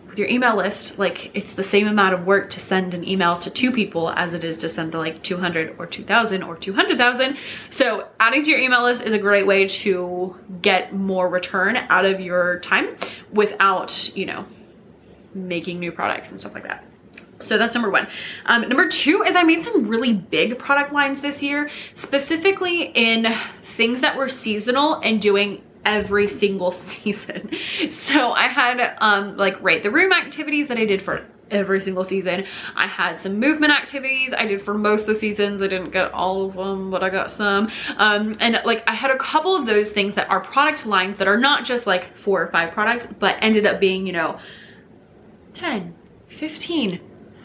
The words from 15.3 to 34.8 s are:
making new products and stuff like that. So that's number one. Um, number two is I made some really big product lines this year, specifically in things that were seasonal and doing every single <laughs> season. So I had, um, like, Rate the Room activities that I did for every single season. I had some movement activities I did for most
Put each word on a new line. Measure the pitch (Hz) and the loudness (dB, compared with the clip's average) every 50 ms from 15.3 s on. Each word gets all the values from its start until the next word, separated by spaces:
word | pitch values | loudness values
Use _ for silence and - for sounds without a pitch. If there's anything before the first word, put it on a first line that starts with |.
| - | -12
making | 190 185 180 175 170 165 185 175 175 | -10 -8 -6 -6 -6 -4 -6 -8 -6
new | 175 170 165 | -6 -8 -6
products | - - - - - - - | -4 -4 -4 -4 -6 -8 -14
and | - 185 | -16 -16
stuff | - - - | -16 -14 -14
like | - - | -12 -10
that. | - - - - - - _ - - - - - - - - | -10 -10 -10 -12 -18 -20 _ -20 -20 -20 -20 -20 -20 -20 -16
So | - - 226 | -4 -2 0
that's | 202 226 226 - | 2 2 0 0
number | 240 233 202 | -2 0 2
one. | 170 151 - - - - - - - - - | 2 0 0 -2 -6 -12 -12 -12 -14 -4 0
Um, | - 226 240 208 | 2 2 2 2
number | - 262 285 359 320 | 2 2 2 2 2
two | - - - 277 359 427 440 | 0 2 2 4 4 4 4
is | - 311 | 4 4
I | 359 349 | 6 6
made | 320 330 339 330 | 6 6 4 2
some | 466 466 330 220 | 0 2 2 2
really | 208 226 226 262 247 | 2 0 0 2 2
big | 220 190 - - - - - 220 240 - | 0 0 0 -2 0 0 0 0 -2 -4
product | - - 277 285 277 285 | 0 2 2 2 2 2
lines | 294 285 285 277 277 277 | 0 0 0 0 0 -2
this | 285 285 285 - | -4 -6 -4 -4
year, | 277 285 285 294 294 294 - - - - - | -4 -2 -2 -2 -4 -4 -8 -12 -16 -16 -16
specifically | - - - - 277 277 - 330 320 330 392 392 392 370 359 349 339 - - - | -16 -4 0 0 0 0 0 -2 2 2 2 2 2 0 -2 0 -2 -2 0 2
in | 233 226 226 226 233 226 220 220 - - - - - - - | 2 2 4 4 2 2 0 0 -2 -6 -10 -12 -16 -20 -10
things | - - 226 233 247 254 | -2 -2 0 0 0 0
that | 294 285 - | 0 0 0
were | 254 269 | -2 -2
seasonal | 254 - - - 226 208 208 202 240 247 277 294 - - | -4 -4 -6 -4 -4 -4 -2 -2 0 2 2 2 2 2
and | - - 220 220 214 | 0 0 0 0 2
doing | 185 208 196 202 202 202 185 - - - - - - | 4 4 4 4 2 0 -2 -8 -14 -20 -18 -4 -2
every | 208 214 208 202 196 196 202 208 202 | 0 0 0 0 0 2 2 2 0
single | - - 208 196 196 190 180 175 | 0 0 0 0 0 0 -2 -4
<laughs> | |
season. | 180 - - - - - - 208 196 - - - - - - - 320 392 - - - - 339 - | -4 -4 -8 -14 -14 -6 -4 -4 -4 -4 -8 -10 -12 -12 -10 -8 -8 -8 -8 -8 -6 -4 -4 -4
So | - - - - 277 302 254 233 | -6 -6 -2 0 2 2 2 2
I | - - 214 | 2 2 2
had, | 254 254 294 254 240 247 247 240 - - - | 2 2 2 2 2 2 0 0 -2 0 2
um, | 214 214 202 196 202 202 - | 2 4 4 2 0 -4 -2
like, | - 196 190 190 - | 0 0 0 0 0
Rate | - 185 165 220 - | 2 2 2 2 2
the | 208 | 2
Room | 233 320 370 381 | 2 4 4 4
activities | 359 339 - - - 294 302 302 302 294 285 | 4 2 0 -2 -8 -10 -6 -2 -2 -2 -2
that | - 240 | -2 -2
I | 226 220 | 0 2
did | 208 196 190 | 2 0 0
for | - 180 143 - - - - - - - | -2 -4 -6 -6 -8 -12 -20 -20 -8 -4
every | 202 202 190 180 190 190 | -2 0 0 2 0 0
single | 190 196 190 180 185 | 0 -2 -4 -4 -2
season. | 185 196 190 175 180 175 185 190 - - - - - - | -2 -2 -2 0 -2 -2 -2 -4 -6 -10 -12 -12 -6 -2
I | - 175 | 0 0
had | 196 - - 175 180 165 160 | 0 0 -2 -2 -2 -2 -4
some | - 190 196 208 | -6 -4 -2 2
movement | 240 294 311 302 311 302 294 | 2 2 4 4 4 4 4
activities | 262 - - - 277 262 269 262 262 262 254 - | 2 0 -4 -8 -6 -4 -4 -4 -2 -4 -4 -2
I | - - | -4 -2
did | 214 196 196 | -2 -2 -4
for | 202 208 208 | -4 -4 -2
most | 214 | 0